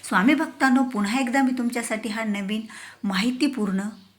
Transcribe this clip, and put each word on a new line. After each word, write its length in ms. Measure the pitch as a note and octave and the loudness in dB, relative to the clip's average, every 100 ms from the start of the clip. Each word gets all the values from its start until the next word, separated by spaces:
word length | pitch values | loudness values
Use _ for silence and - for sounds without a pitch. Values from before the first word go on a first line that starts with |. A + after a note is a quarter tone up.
| - | 2
स्वामी 260 | G3 G#3+ | 4 4
भक्तांनो, 480 | D4+ D#4 - C4+ B3+ | 4 0 2 4 4
पुन्हा 380 | B3+ G#3 G3+ B3+ | 2 0 -2 0
एकदा 220 | B3 C4+ | 0 2
मी 100 | B3+ B3+ | 2 0
तुमच्यासाठी 500 | A#3 A#3 A3+ A3 A3 | -2 -4 -4 -4 -4
हा 160 | G#3+ | -4
नवीन 360 | A3 G3+ G3 A3 A3 - - - | -4 -4 -2 -6 -6 -16 -18 -6
माहितीपूर्ण 760 | G3+ F#3+ A#3+ B3+ D4 - G3+ F#3+ G#3 - - | -4 0 0 0 0 0 -2 -2 -4 -10 -20